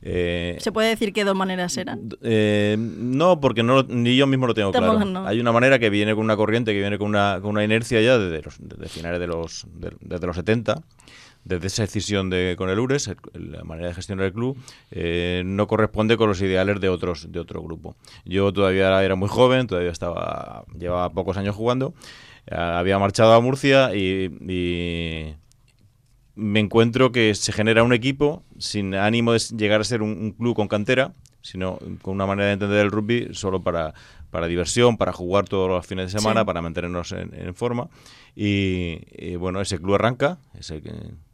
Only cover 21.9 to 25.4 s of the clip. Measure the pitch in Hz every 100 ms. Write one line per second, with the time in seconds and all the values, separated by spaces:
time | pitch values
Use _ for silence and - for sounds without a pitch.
21.9 | - - - - - - 80 85 85 90
22.9 | 98 98 95 113 113 120 135 139 135 131
23.9 | 101 95 95 92 73 - 92 87 87 87
24.9 | 85 85 80 78 76